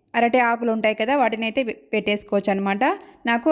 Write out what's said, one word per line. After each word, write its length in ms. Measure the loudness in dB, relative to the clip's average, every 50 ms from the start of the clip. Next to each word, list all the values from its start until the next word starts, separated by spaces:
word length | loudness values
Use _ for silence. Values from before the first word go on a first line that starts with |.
| _ _ -2 0
అరటి 200 | 0 2 4 2 2
ఆకులు 240 | 2 0 0 0 -2 -2
ఉంటాయి 180 | 0 0 0 0 0
కదా, 140 | 0 0 2 2
వాటిని 240 | 2 0 0 -2 -4 -2
అయితే 120 | -2 -2 -2
పె-, 100 | -4 -4 -10 -8 -6 -4
పెట్టేసుకోవచ్చు 580 | -2 0 0 -2 -2 -2 -2 -2 -2 0 0 -2
అనమాట. 300 | -2 0 -2 -2 0 0 0 0 -2 -6 -16 -18 _ -2 -2
నాకు 200 | 0 0 2 2